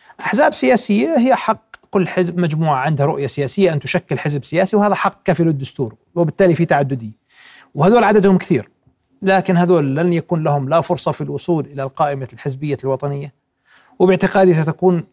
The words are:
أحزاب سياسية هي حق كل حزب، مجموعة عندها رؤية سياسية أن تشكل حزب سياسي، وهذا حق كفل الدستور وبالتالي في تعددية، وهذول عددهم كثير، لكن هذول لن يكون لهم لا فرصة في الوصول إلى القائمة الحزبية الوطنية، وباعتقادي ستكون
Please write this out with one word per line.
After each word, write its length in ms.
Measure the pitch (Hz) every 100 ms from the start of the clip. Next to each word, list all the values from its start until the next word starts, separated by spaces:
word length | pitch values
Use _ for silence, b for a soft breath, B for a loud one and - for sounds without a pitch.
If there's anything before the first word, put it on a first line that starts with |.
| b b
أحزاب 340 | - 208 302
سياسية 640 | 302 254 247 - 208 285 311
هي 180 | 247 254
حق 280 | - 220 _ - _
كل 160 | 202 180
حزب، 300 | - 175 175
مجموعة 420 | 170 156 160 135
عندها 260 | 143 143 143
رؤية 220 | 143 139
سياسية 460 | - 139 - 185
أن 60 | 151
تشكل 400 | - 175 - 147
حزب 240 | 151 143
سياسي، 320 | - 160 190 208
وهذا 180 | 208 190
حق 240 | 202 - -
كفل 220 | 160 165
الدستور 480 | 147 135 - 117 - _ 170
وبالتالي 400 | 165 - 190 165
في 100 | 165
تعددية، 460 | 147 139 131 110 - _ B B B B -
وهذول 280 | 170 240
عددهم 340 | 208 214 196 185
كثير، 320 | - 139 - _ _ _ _ -
لكن 360 | 190 190 185 175
هذول 380 | 175 175 139 139
لن 180 | 175
يكون 300 | 170 - 165
لهم 260 | 156 143 135
لا 120 | 165
فرصة 300 | 160 170 -
في 100 | 147
الوصول 440 | 143 - - 165 143
إلى 180 | 139
القائمة 440 | 135 - 147 139 127
الحزبية 440 | 117 147 131 147 135
الوطنية، 500 | 135 131 143 143 143 _ _ _ b b b b
وباعتقادي 540 | 185 185 190 202 185
ستكون 500 | 160 156 - 185 175 -